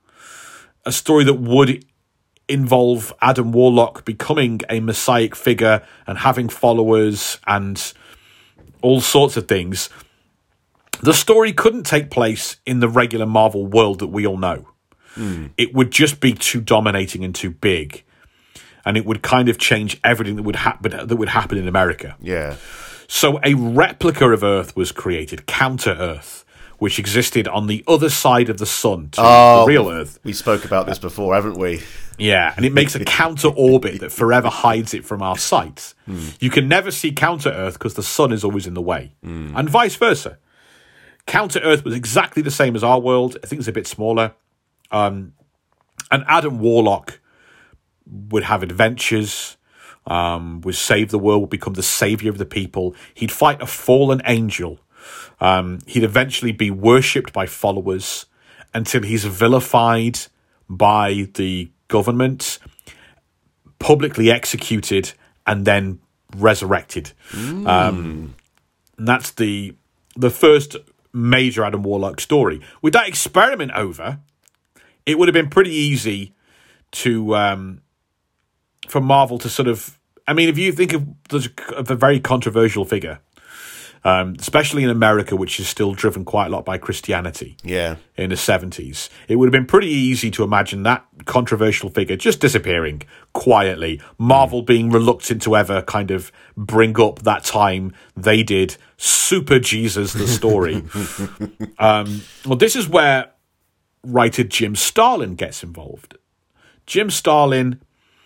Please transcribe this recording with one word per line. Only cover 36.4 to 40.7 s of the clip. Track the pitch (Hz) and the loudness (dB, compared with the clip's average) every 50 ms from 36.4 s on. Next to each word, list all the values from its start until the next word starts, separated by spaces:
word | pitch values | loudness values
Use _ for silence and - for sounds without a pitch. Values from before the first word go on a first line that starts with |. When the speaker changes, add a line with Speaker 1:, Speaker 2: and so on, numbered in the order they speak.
| - 127 | -4 0
Speaker 1:
can | - 143 135 135 | 0 0 2 2
never | 160 190 196 196 - | 2 2 0 -2 -4
see | - - 160 | -6 -4 -4
Counter-Earth | 143 - 160 160 175 156 135 139 - - 95 95 90 - | -2 0 0 -2 -2 -2 -4 -4 -4 -4 -6 -8 -8 -8
'cause | - 117 - | -8 -8 -8
the | - 95 | -8 -8
sun | - - - 151 131 113 | -4 0 2 2 2 2
is | 104 98 | 0 -2
always | 101 101 101 90 90 | -4 -4 -4 -6 -8
in | 87 | -8
the | 90 87 | -6 -4
way, | 87 87 78 69 71 - _ | -4 -4 -4 -6 -10 -18 _
Speaker 2:
Hmm. | - 85 85 82 78 76 76 | -16 -14 -12 -12 -10 -8 -6
Speaker 1:
and | 113 139 156 | -4 -2 2
vice | 143 233 240 202 - | 2 2 2 2 0
versa. | - 240 233 180 - - - - - _ _ _ _ _ _ | 0 0 0 0 0 -4 -8 -16 -18 _ _ _ _ _ _